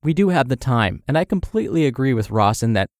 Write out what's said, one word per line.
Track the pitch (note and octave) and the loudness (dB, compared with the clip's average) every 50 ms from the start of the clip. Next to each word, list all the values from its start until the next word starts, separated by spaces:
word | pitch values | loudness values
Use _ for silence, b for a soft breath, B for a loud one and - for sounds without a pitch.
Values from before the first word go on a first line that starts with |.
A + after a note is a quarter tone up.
we | - D3+ D#3+ | -2 -2 0
do | D#3 G3+ F#3+ | 2 2 2
have | F3+ E3 C3+ B2 | 2 2 0 0
the | C3 | -2
time. | B2 - C3 B2 A#2 A2 F#2 - - _ | -4 0 0 0 2 2 0 -2 -6 _
And | - C3+ | -2 -2
I | D#3 F#3 | -2 0
completely | _ - F#3 - - - A3 A3 - - E3 D#3 | _ -2 -4 -4 -2 -4 -4 -4 -2 0 0 0
agree | C#3 A#2 C3 C3 C3+ B2+ | 0 0 0 0 0 0
with | A2+ G#2 F#2+ | 0 -2 -2
Ross | G#2+ A2 G#2 G2+ A2 - | 0 2 2 2 2 0
in | - A2+ | 0 0
that | A2+ G2+ G2 - _ | 0 0 -2 -4 _